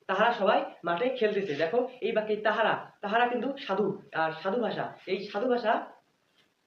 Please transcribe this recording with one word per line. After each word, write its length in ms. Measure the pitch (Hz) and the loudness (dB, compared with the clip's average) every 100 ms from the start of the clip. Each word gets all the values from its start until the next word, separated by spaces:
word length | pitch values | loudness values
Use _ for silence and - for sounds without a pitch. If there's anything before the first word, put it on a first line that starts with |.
| - | -4
তাহারা 260 | 190 233 | 2 2
সবাই 320 | 240 196 262 269 - | 4 4 4 2 -6
মাঠে 240 | 220 170 254 | -4 0 0
খেলতেছে। 460 | 254 214 196 196 | 2 0 0 -2
দেখো, 340 | 139 160 240 254 - | 0 0 2 -2 -4
এই 120 | 226 | -2
বাক্যে 240 | 214 208 208 | 0 0 0
তাহারা, 540 | 214 214 208 143 - - | 0 2 2 0 -4 -12
তাহারা 280 | 202 226 240 | -2 2 2
কিন্তু 280 | 247 277 269 | 0 -4 -6
সাধু, 460 | - 196 190 - - | -4 0 0 0 -6
আর 180 | 156 160 - | -2 -2 -2
সাধু 180 | 190 240 | -2 0
ভাষা, 320 | 208 - - - - | -2 -2 -6 -8 -6
এই 220 | 196 - | -4 -4
সাধু 220 | 208 254 | -2 0
ভাষা 360 | 240 214 - - - _ _ _ _ _ _ | 2 2 0 -2 -16 _ _ _ _ _ _